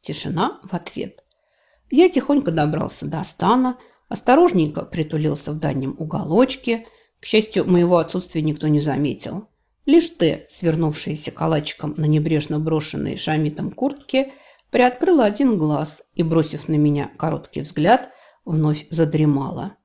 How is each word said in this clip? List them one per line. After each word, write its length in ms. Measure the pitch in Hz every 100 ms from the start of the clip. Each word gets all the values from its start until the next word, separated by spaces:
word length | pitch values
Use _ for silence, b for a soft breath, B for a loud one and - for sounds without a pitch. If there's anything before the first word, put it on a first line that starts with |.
Тишина 580 | - 156 - 165 240 -
в 100 | -
ответ. 500 | 175 - - - - _ _ _ _ _ _ _
Я 200 | 254 359
тихонько 420 | 294 - 285 277
добрался 540 | 160 151 160 - - 143
до 180 | 160
стана, 540 | - - 190 240 254 247 b b b
осторожненько 720 | 220 - 269 359 269 151 151
притулился 680 | - 170 156 160 151 147 -
в 60 | 156
дальнем 360 | 151 143 135 -
уголочке. 880 | 160 - 147 180 262 - - 226 226 B B _
К 40 | -
счастью, 400 | 220 214 196 165
моего 320 | 180 175 175
отсутствия 440 | 156 185 180 165
никто 260 | 151 151 156
не 140 | 147
заметил. 680 | 147 135 147 - - 180 214 _ _ _ -
Лишь 240 | 330 320
Т, 380 | - 165 156 -
свернувшаяся 840 | - 170 160 160 151 - 151 156
калачиком 600 | - 160 156 151 - 147 151
на 100 | 151
небрежно 540 | 151 151 156 147 151
брошенной 560 | 156 156 151 151 147 -
Шамитом 560 | - 156 151 151 196
куртке, 640 | - 269 285 - 262 269 B B B _
приоткрыла 540 | 233 247 247 339 330
один 340 | 214 208 277 208
глаз 460 | 151 147 151 - _
и, 100 | -
бросив 440 | 165 160 156 151 -
на 80 | 151
меня 340 | 151 147 143 -
короткий 440 | 160 151 - 143
взгляд, 480 | 147 - 160 247 - B B B
вновь 420 | - 156 151 151 -
задремала. 880 | 160 156 156 147 139 135 - 180 -